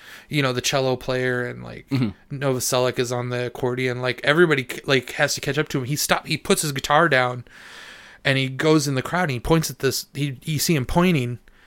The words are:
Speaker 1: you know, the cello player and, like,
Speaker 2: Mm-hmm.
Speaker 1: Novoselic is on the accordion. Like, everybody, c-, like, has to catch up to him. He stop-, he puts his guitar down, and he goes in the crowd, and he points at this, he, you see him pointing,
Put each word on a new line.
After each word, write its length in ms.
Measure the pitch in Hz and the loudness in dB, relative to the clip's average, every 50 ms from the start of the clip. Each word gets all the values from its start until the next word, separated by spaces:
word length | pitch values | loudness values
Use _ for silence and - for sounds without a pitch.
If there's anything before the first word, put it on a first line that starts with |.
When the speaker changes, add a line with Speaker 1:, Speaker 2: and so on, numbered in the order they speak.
| - - - - - - | -20 -20 -20 -20 -10 -2
Speaker 1:
you 120 | 151 147 | 0 0
know, 100 | 139 131 123 | 2 2 0
the 80 | 123 | 0
cello 340 | - - - 139 131 131 127 | 0 0 0 2 2 2 0
player 480 | 123 - - 131 127 127 127 123 123 120 | 0 -2 -2 -2 0 0 0 -2 -2 -4
and, 180 | 123 120 120 120 | -6 -8 -10 -12
like, 240 | 117 113 123 - - | -14 -14 -16 -6 -4
Speaker 2:
Mm-hmm. 460 | 143 123 131 104 98 - _ _ 143 | -2 0 0 -2 -4 -8 _ _ -8
Speaker 1:
Novoselic 600 | 131 143 139 131 127 - - 135 127 127 127 120 | -4 -2 -2 0 0 0 0 2 2 2 2 2
is 140 | - 127 120 | 0 -2 -2
on 180 | 123 123 123 123 | -2 -4 -4 -4
the 160 | 123 123 123 | -4 -4 -4
accordion. 540 | 120 - - - 123 123 127 131 127 123 123 | -6 -4 -2 -2 -2 0 0 -2 -2 -2 -2
Like, 200 | 127 127 120 - - | -2 -4 -4 -2 0
everybody, 440 | 139 147 165 180 160 151 135 123 - | 2 4 4 4 4 4 0 -2 -4
c-, 120 | - - - | -10 -8 -2
like, 260 | - 139 127 - - - | 0 0 0 0 -2 -2
has 220 | - 151 139 - | -2 -2 0 -2
to 60 | - | -4
catch 160 | - 147 131 147 | -4 -2 -2 -2
up 100 | 156 - | -2 -2
to 80 | - 143 | -4 -4
him. 60 | 123 | -2
He 100 | 120 151 | -2 -4
stop-, 300 | - - - 180 - - | -4 0 0 -2 -2 -2
he 100 | - 160 | -4 -6
puts 260 | 135 - - - - - | -4 0 0 0 0 0
his 80 | 151 | -2
guitar 360 | 139 135 - - 147 151 170 | -4 -4 0 2 4 4 6
down, 380 | 160 139 127 127 123 123 123 117 - - - - - - - - - - - - - - - - | 6 4 4 2 2 -2 -6 -10 -14 -20 -20 -20 -20 -20 -20 -20 -20 -20 -20 -20 -20 -20 -4 0
and 140 | 143 135 135 | 0 2 2
he 80 | 135 131 | 0 -2
goes 380 | 131 131 - 156 160 156 135 | -2 0 4 4 6 6 4
in 80 | 143 135 | 2 0
the 80 | 127 123 | -2 -2
crowd, 200 | - - 180 185 | -2 -2 -2 0
and 80 | 156 | -2
he 80 | 131 117 | -2 -2
points 300 | - - 165 165 156 - | 2 2 4 4 2 0
at 100 | 131 - | -4 -2
this, 280 | - 131 117 - - - - | 0 0 0 -2 -6 -8 -6
he, 220 | 139 143 143 131 123 - | -4 -4 -4 -4 -6 -6
you 140 | 156 156 135 | -4 -4 0
see 160 | - - 170 | 0 2 2
him 100 | 139 123 | 0 0
pointing, 520 | - - 170 175 185 170 143 123 120 120 - - - - _ _ | 0 2 4 4 4 4 2 0 -2 -6 -8 -12 -20 -20 _ _